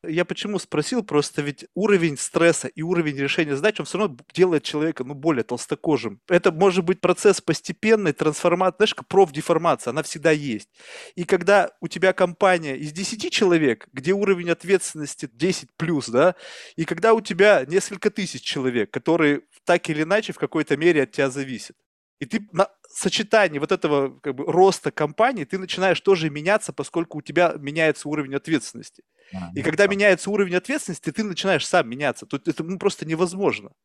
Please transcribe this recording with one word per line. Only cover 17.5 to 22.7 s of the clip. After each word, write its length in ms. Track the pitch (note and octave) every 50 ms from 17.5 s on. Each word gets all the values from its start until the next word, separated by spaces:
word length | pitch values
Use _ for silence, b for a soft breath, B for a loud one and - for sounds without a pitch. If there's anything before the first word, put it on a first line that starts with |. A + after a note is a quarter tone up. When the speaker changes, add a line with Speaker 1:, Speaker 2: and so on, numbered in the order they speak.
| G3+ D#3 C3
Speaker 1:
несколько 440 | C3+ E3 F#3+ - - G#3 F3+ - G#3+
тысяч 300 | - - F#3+ - - B2+
человек, 500 | - - - C#3+ B2+ C3 A#2+ A#2+ G#2 -
которые 520 | - C3+ _ - D#3+ E3+ D#3+ D3 C#3+ C#3+ _ _ _ _ _
так 260 | - F3 F3 - -
или 140 | D#3 D3+ D#3
иначе 300 | D#3+ G3 G#3+ A3 - -
в 40 |
какой-то 380 | - - C3+ - D#3+ D3 - D3+
мере 280 | C3+ D3+ F3 E3+ D3+ C3+
от 80 | B2+
тебя 180 | - - C#3 C3+
зависят, 480 | B2+ C#3+ C3+ C3+ B2+ G#2+ - - - _ _ _ _ _ _ _ _ _
и 60 | D3
ты 220 | B2+ - A3 G#3 _
на 180 | - E3 G3 -